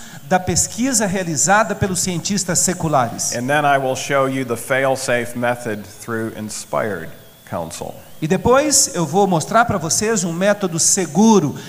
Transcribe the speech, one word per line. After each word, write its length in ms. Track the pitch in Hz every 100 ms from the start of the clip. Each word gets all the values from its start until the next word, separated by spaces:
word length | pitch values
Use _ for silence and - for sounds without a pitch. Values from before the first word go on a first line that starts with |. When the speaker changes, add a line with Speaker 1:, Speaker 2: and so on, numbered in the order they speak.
| - -
Speaker 1:
da 160 | 139 190
pesquisa 680 | 185 175 - - 262 226 202
realizada 680 | 190 170 139 165 208 220
pelos 280 | 202 202 180
cientistas 580 | 190 170 - 202 - 165
seculares. 760 | 185 180 160 143 117 - - 120
Speaker 2:
And 100 | 127
then 180 | 147
I 140 | 143 139
will 160 | 131
show 340 | 131 - 139 135
you 160 | 135
the 120 | 123 117
fail-safe 800 | - 131 135 131 - 120 117 120
method 460 | 123 123 117 104
through 480 | 95 - - 113 113 -
inspired 760 | 107 - - 147 117 90 78 - - - -
counsel. 460 | 90 80 - - - - -
Speaker 1:
E 60 | 156
depois 640 | 185 226 262 302 269 -
eu 140 | 175 151
vou 220 | 185 190
mostrar 380 | 165 - 226 233
pra 120 | 185
vocês 460 | 160 - 214 220
um 80 | 175
método 480 | 165 202 202 190 165
seguro 720 | - 196 165 147 226 202 143 -